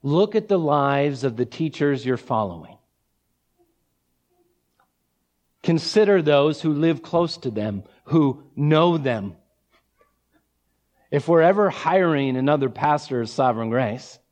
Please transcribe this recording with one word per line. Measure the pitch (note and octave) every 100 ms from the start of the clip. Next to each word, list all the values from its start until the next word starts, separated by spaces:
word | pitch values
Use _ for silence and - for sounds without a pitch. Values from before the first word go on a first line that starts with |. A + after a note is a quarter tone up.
Look | C#3 D#3 G#3
at | A3 G#3+
the | F#3+
lives | D#3 C#3+ C#3 C#3 C#3+ C3+ C3
of | A2+
the | A#2+
teachers | - D#3+ - C#3+ C3+ A#2+
you're | B2
following. | - A#2 G2+ E2+ - - _ _ _ _ _ _ _ _ F4 _ _ _ _ _ _ F4+ F4 _ _ _ _ _ _ _ _ _ _ _
Consider | - E3 - G#3+ G#3 G3
those | D3+ C#3+ D3 D3+
who | D#3+
live | D3 E3 D#3+
close | - E3+ E3+ -
to | C3
them, | G#2+ G#2 G2 - _ -
who | D#3+ C#3+ B2+ - -
know | D3 D#3 F3 E3
them. | C3 A2+ G2 - _ _ _ _ _ _ _ _ _ _ _ _ _ _ _ _ _
If | C#3+ D3
we're | E3
ever | E3 G3 G3+
hiring | - D#3+ F#3+ F3 D3 C#3 B2+
another | C3+ D3 C3+
pastor | - D3 D3+ - B2+
of | A2+
Sovereign | - C3 A2+ A2+
Grace | A#2+ B2+ A#2+ - - _